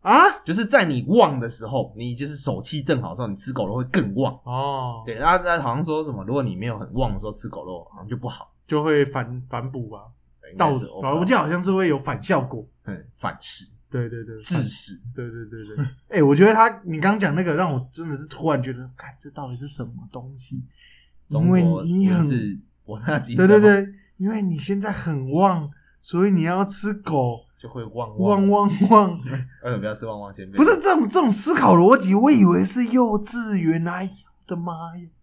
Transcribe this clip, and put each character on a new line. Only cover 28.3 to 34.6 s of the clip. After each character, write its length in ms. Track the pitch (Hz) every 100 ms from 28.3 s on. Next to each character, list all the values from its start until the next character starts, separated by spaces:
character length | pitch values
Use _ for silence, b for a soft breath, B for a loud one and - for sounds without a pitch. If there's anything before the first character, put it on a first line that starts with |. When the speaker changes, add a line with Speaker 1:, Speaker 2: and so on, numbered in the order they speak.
| 202 196
Speaker 1:
旺 40 |
旺 400 | 202 202 - 202
旺。 300 | 220 196 170
Speaker 2:
<laughs> 420 | 127 131 127 -
为 60 | 123
什 20 |
么 60 | 113
不 60 | 104
要 80 |
吃 100 | 107
旺 160 | 113 104
旺 140 | 101
仙 100 | 98 95
贝？ 80 | 98
Speaker 1:
不 60 |
是， 140 | 311 381
这 140 | 370
种， 140 | 330 226
这 120 | -
种 100 | 277
思 240 | 208 285
考 200 | 330 247
逻 220 | 180 180 254
辑， 180 | 185
我 160 | 196 262
以 140 | 269
为 180 | 190 175
是 220 | 190 254 233
幼 300 | 254 240 208
稚 380 | 208 240 226 196
园， 320 | 160 165 165
哎 160 | 180
呦， 60 | 190
我 440 | - _ _ _
的 0 |
妈 400 | 175